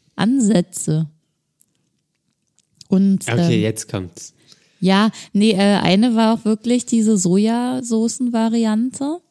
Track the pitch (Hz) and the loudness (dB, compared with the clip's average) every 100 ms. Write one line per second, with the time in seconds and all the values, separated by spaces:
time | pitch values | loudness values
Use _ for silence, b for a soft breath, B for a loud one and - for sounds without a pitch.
0 | _ - 220 269 202 190 175 - - 156 | _ -4 0 2 2 2 0 -6 -4 -2
1 | 151 _ _ _ _ _ _ _ _ _ | -4 _ _ _ _ _ _ _ _ _
2 | _ _ _ _ _ _ _ - - 190 | _ _ _ _ _ _ _ -20 -2 2
3 | 196 190 - 120 170 113 107 113 - 101 | 2 0 0 0 2 2 0 -4 -8 -8
4 | 87 - - _ b b b b 185 190 | -8 -14 -20 _ b b b b 0 2
5 | 214 - B 202 220 190 202 202 - 196 | 2 -2 B 0 2 2 2 2 2 2
6 | 247 226 220 226 214 220 233 247 - 226 | 2 2 0 0 -2 -2 -2 -2 0 0
7 | 214 208 180 190 220 233 247 254 240 220 | 2 2 2 2 2 0 -4 -6 -4 -2
8 | 233 - 247 233 226 233 220 214 254 - | -2 -2 -4 -2 0 0 0 0 -2 -6
9 | 277 349 _ | -8 -8 _